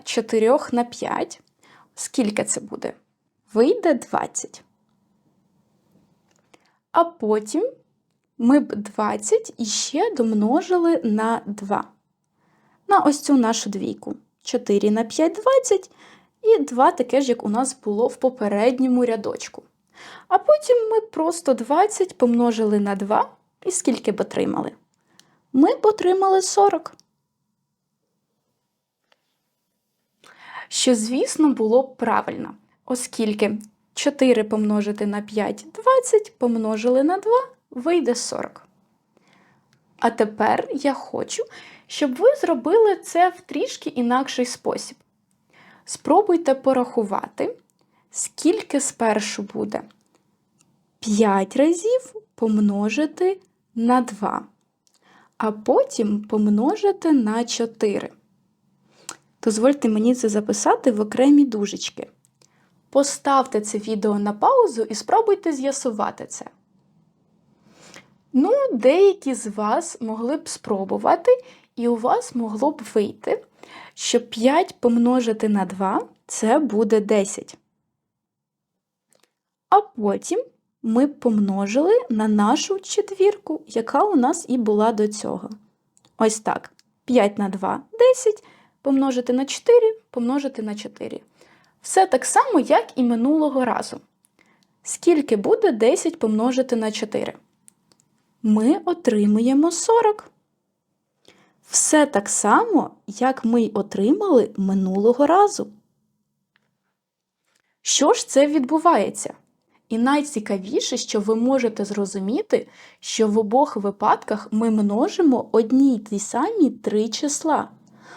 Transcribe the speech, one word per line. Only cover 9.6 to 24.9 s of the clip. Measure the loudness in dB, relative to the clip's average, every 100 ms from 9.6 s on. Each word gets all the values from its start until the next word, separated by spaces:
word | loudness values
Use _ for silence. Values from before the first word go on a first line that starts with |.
| -6 -6 -4 -2 -2 0
домножили | 0 2 2 0 2 0 2 0
на | 0 -2 0 -2 -6
два. | -10 -6 -6 -6 _ _ _ _ _ _ _ _ _ 0
На | 2
ось | 2 0
цю | 2 2
нашу | 2 0 -4
двійку. | -6 -8 -8 -12 -16 _ _
Чотири | -6 -6 0 2 2
на | 0
п'ять — | -2 0 0 2
двадцять, | 2 2 4 0 -2 _ -20 -20 _ _
і | 2 4
два | 2 2 2
таке | 2 0 0
ж, | 0
як | -2
у | -2
нас | -2 -2 -4
було | -6 -2 -2
в | 0
попередньому | -2 0 -2 2 0 2 0 2 0
рядочку. | -2 -6 -8 -12 -18 _ _ _ -20 -20 -18 -2
А | 0
потім | 2 2 4 0 2
ми | -2
просто | -2 -4 -4 -2 -2
двадцять | -2 0 2 2 0 -4 0
помножили | 0 2 0 0 0 0
на | -2 -4
два, | 0 0 0 -6 _ _ -6
і |
скільки | -4 -2 -2 -2
б | -4
отримали? | -4 -4 -4 -4 -8 -10 _